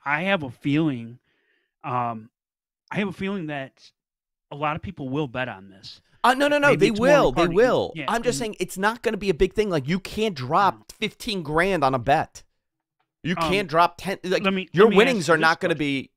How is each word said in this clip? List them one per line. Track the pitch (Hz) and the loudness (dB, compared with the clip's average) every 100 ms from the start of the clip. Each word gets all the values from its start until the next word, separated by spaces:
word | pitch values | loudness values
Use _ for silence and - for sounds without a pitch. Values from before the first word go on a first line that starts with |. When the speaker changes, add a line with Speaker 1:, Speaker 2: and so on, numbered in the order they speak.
| 139 | -4
Speaker 1:
I | 147 | -4
have | 185 196 | -2 -2
a | 139 | -4
feeling, | 117 143 143 160 127 117 120 _ _ _ _ _ _ | -6 -2 0 0 -2 -8 -18 _ _ _ _ _ _
um, | 147 123 120 113 110 _ _ _ _ _ - | -6 -4 -4 -6 -12 _ _ _ _ _ -10
I | - | -6
have | 202 | -6
a | |
feeling | 170 190 196 156 | -6 -8 -6 -8
that | 147 135 _ - _ _ _ _ _ _ | -10 -12 _ -20 _ _ _ _ _ _
a | 143 | -6
lot | 151 165 | -4 -4
of | |
people | - 175 135 | -8 -10 -6
will | 135 147 | -6 -4
bet | 123 127 | -6 -8
on | 98 98 | -10 -18
this. | 95 - - _ _ | -20 -20 -20 _ _
Speaker 2:
Uh, | 226 262 | 0 2
no, | 285 | 2
no, | 294 | 4
no, | 285 | 4
Speaker 1:
Maybe | 202 | 4
Speaker 2:
they | 196 | 2
Speaker 1:
it's | 208 | 2
more | 247 | 4
Speaker 2:
will, | 294 185 | 6 4
they | 131 | 2
Speaker 1:
recording. | 175 170 | 2 4
Speaker 2:
will. | 247 170 95 160 | 4 2 -2 -4
Speaker 1:
Yeah, | 139 | -4
Speaker 2:
I'm | 226 | -4
just | 247 220 | -2 -4
Speaker 1:
mm. | |
Speaker 2:
saying | 220 - | -6 -6
it's | 180 - | -8 -2
not | 202 233 | -2 -2
gonna | 226 214 | -4 -2
be | 196 | -2
a | |
big | 160 190 | 0 0
thing. | - 214 | 0 0
Like, | 165 131 | -2 -2
you | 185 | -4
can't | - - 220 151 | -4 -4 -4 -4
drop | 123 170 196 117 | -2 2 2 0
Speaker 1:
Mm. | - | -10
Speaker 2:
fifteen | - 208 - - 196 | -10 -10 -8 -8 -6
grand | 147 156 185 180 | -2 0 0 2
on | 139 131 | 0 0
a | |
bet. | 117 156 110 - - _ _ _ _ _ _ _ | 2 0 0 -12 -20 _ _ _ _ _ _ _
You | 147 175 | -6 -4
Speaker 1:
Um, | 165 | 0
Speaker 2:
can't | 190 190 | -2 0
drop | 160 175 - | 2 2 0
ten, | 180 190 | -8 -8
like, | 180 175 | -4 -2
Speaker 1:
let | 190 | 0
me, | 190 185 | -2 0
Speaker 2:
your | 156 220 | 4 6
Speaker 1:
let | |
me | 196 | 6
Speaker 2:
winnings | 254 233 | 4 4
Speaker 1:
ask | 160 | 2
you | |
Speaker 2:
are | 160 | 4
Speaker 1:
this | |
Speaker 2:
not | 160 165 | 4 2
gonna | 180 | -2
Speaker 1:
question. | 156 | -2
Speaker 2:
be, | 147 139 - | -2 -4 -6